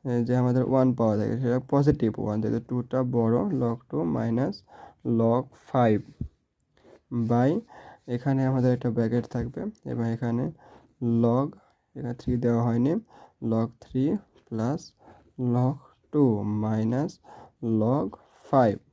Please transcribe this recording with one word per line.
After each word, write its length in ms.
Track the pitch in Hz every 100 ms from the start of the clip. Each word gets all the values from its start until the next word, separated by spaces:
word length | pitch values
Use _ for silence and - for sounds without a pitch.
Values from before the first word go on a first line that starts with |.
| 135
এই 80 | 120 120
যে 60 | 127
আমাদের 220 | 123 123 123
ওয়ান 160 | 131 131 123
পাওয়া 160 | 113 104
যায়, 100 | 107 113
সেটা 180 | 127 127 127
পজিটিভ 380 | 143 143 - 113 -
ওয়ান, 140 | 107 107
যেহেতু 180 | 110 113 -
টুটা 300 | 123 123 127 127 123
বড়, 200 | 113 120 202 139
log 160 | 120 117 _
two 140 | 147 165 131
minus 380 | 113 117 147 202 _ - - _ - 117
log 240 | 113 120 131 - -
five 320 | 131 117 107 - - - _ _ _ _ _ - - _ 120 113
by, 200 | 120 131 190 - - - - - 123
এখানে 260 | 139 135 131
আমাদের 200 | 131 127 123
একটা 140 | 123 113
ব্র্যাকেট 300 | 113 120 113 123
থাকবে 260 | 120 - 196 - 131
এবং 120 | 120 117 113
এখানে 280 | 120 117 151 160 - - _ _ 120 117
log, 240 | 117 120 147 - _ _ _ 131
এখানে 200 | 120 123
থ্রি 100 | - 123 120
দেওয়া 180 | 117 120
হয়নি, 260 | 117 131 202 - - - _ 113
log 180 | 113 117 -
three 280 | - 127 143 202 _ _ _
plus 340 | 113 117 160 - _ - - _ - 123 120
log 220 | 127 127 - _ _
two 200 | 151 135 104 104 104
minus 480 | 107 110 110 123 156 - - - - _ 117 110
log 260 | 110 139 190 - _ _ -
five। 300 | 135 117 98 _